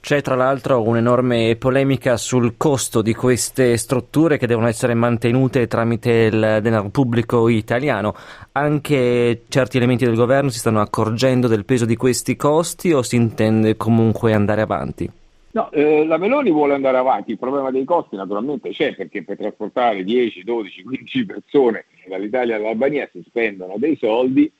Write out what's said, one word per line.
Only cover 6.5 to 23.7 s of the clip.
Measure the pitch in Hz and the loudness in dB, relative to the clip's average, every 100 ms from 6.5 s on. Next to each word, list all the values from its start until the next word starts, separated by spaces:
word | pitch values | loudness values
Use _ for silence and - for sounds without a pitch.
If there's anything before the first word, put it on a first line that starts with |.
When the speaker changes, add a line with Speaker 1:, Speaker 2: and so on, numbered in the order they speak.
| 110 | 2
Speaker 1:
denaro | 110 113 101 | 2 0 -2
pubblico | 117 131 117 113 120 113 | -2 0 0 0 2 2
italiano. | 113 107 120 147 110 104 - - - - | 2 0 -2 -2 -2 -2 -6 -14 -20 -8
Anche | 135 147 147 - 143 123 123 120 117 - | -2 0 -2 0 0 2 2 0 -2 -2
certi | 139 127 127 | -2 0 2
elementi | 120 123 | 2 2
del | 123 | 2
governo | 113 120 135 139 | 2 2 2 0
si | 113 | -2
stanno | 120 110 | -2 0
accorgendo | 104 - 110 110 131 127 123 | 0 -2 -2 0 2 2 2
del | 110 | 0
peso | 98 127 110 | 0 0 0
di | 117 | 0
questi | 131 123 - 123 | 0 0 -4 -2
costi, | 143 156 208 - 190 | 2 0 0 -4 0
o | 147 | 0
si | 120 120 | 2 0
intende | 117 - 110 110 110 107 | 0 0 0 2 2 0
comunque | - 113 113 104 117 | 2 4 2 2 0
andare | 107 101 104 | 2 0 0
avanti? | 107 95 65 - 92 - _ _ _ | 0 -2 -4 -6 -10 -10 _ _ _
Speaker 2:
No, | - - | -6 -4
eh, | 160 151 151 | 0 2 4
la | 156 160 | 2 0
Meloni | 196 285 254 | 0 0 2
vuole | 151 143 | 2 2
andare | 139 135 127 | 2 0 0
avanti. | 127 127 - | 0 -2 -4
Il | 107 | -8
problema | 123 139 135 | -4 -4 -2
dei | 127 | -4
costi | 135 170 170 | -2 -2 -2
naturalmente | 101 95 101 127 139 92 | -10 -6 -4 -4 -6 -8
c'è, | 101 143 | -4 -4
perché | 98 87 104 | -4 -10 -12
per | 80 101 | -10 -8
trasportare | 101 - 104 - 120 101 | -10 -8 -8 -2 0 0
dieci, | 95 120 120 92 | -2 0 0 -4
dodici, | 95 117 95 92 | -8 -6 -8 -14
quindici | 95 127 131 262 | -14 -14 -8 -6
persone | 202 - - 147 123 98 - _ - | -6 -8 -2 2 2 0 -10 _ -12
dall'Italia | 95 107 123 123 110 | -8 -6 -4 -2 -2
all'Albania | 107 113 135 147 104 | -4 -2 -2 -2 -8
si | 90 85 | -14 -10
spendono | 120 113 98 92 | -4 -4 -4 -12